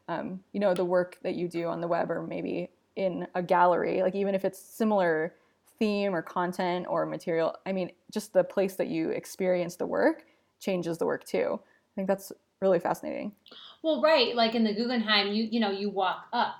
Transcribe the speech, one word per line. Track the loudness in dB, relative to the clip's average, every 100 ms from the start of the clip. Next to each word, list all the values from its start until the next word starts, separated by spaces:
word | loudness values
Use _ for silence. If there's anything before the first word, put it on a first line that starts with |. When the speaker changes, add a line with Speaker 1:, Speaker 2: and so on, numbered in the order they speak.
| -8
Speaker 1:
um, | -6 -6 -10 -10
you | 0
know, | 2
the | 2 2
work | 2 0 -4
that | -6
you | -4 -4
do | -4 -4
on | -4
the | -2
web | 0 0
or | -4 -6
maybe | -6 -6 -6 -6 _ _ -4
in | -4 -2 -6
a | -4
gallery, | 2 4 6 4 2 0
like, | 0
even | 0 0
if | 0 -2
it's | -6
similar | -10 -2 2 4 2 2 -2 -8 _ _ _ -4
theme | 0 0 0
or | -2
content | -4 -2 -2 0 -2 -2 -2
or | -2 -2
material, | -4 -2 0 0 -2 -4
I |
mean, | -4 -4 -8 -12
just | -8 0
the | 2
place | 2 2 0 0
that | -2
you | 0 0
experience | -2 -6 -2 0 2 0 -4
the | -4
work | 2 2 2 -6 _ _ _
changes | -4 -2 -2 -2
the | -2
work | -2
too. | -2 -2 0 -4
I | -8 _ _
think | -6 -2
that's | -2 -4 -18 _ _
really | 2 2
fascinating. | 2 -4 -6 -8 -10 -12 _ -20 -20 -6
Speaker 2:
Well, | -2 2
right. | 4 6 4
Like | 2 2 4
in |
the | 2
Guggenheim, | 2 -2 0 2 2 2
you, | 0
you | 0 0
know, | 0
you | 0 -2
walk | 0 0 -2 -4
up | 0 0